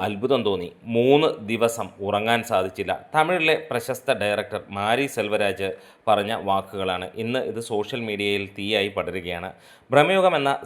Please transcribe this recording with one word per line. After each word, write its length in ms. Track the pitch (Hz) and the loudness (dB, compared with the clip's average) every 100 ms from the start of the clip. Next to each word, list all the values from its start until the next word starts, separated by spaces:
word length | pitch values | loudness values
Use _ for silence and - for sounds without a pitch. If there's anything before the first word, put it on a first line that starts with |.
| 101 | -4
അത്ഭുതം 360 | 101 131 131 104 | -2 0 2 2
തോന്നി. 200 | 92 87 - 117 117 | -2 -4 -12 -2 2
മൂന്ന് 340 | 127 143 156 - 107 | 6 6 4 0 -4
ദിവസം 360 | 113 113 110 95 - 98 | 0 0 0 -8 -6 -2
ഉറങ്ങാൻ 320 | 104 110 117 110 | 0 2 0 2
സാധിച്ചില്ല. 440 | 98 95 - 92 87 - 151 | 0 0 -4 -4 -4 -2 0
തമിഴിലെ 400 | 160 180 160 151 - | 2 2 2 2 0
പ്രശസ്ത 480 | 120 123 123 - 113 | -4 -4 -4 -2 0
ഡയറക്ടർ 400 | 104 104 101 101 - 98 | 0 0 -2 -8 -8 -4
മാരി 280 | 104 123 139 117 | 0 0 0 -2
സെൽവരാജ് 540 | 104 104 101 92 98 - - - - | -2 0 0 0 -4 -6 -14 -6 0
പറഞ്ഞ 260 | 104 101 107 98 | 2 0 -4 0
വാക്കുകളാണ്. 580 | 98 95 101 92 90 92 - | 0 -2 -4 -4 -4 -6 -6
ഇന്ന് 180 | 113 131 - | -4 -2 -4
ഇത് 100 | 107 117 | -6 -4
സോഷ്യൽ 300 | 104 104 123 113 | -4 -4 -6 -6
മീഡിയയിൽ 340 | 101 101 101 98 101 | -2 0 0 -4 -6
തീയായി 340 | 101 107 101 98 | -2 0 0 -2
പടരുകയാണ്. 540 | 85 92 87 87 92 - - - - | -4 -6 -6 -8 -8 -12 -20 -20 2
ഭ്രമയുഗം 420 | 131 160 190 180 156 | 4 6 4 4 2
എന്ന 140 | 139 139 | 0 -2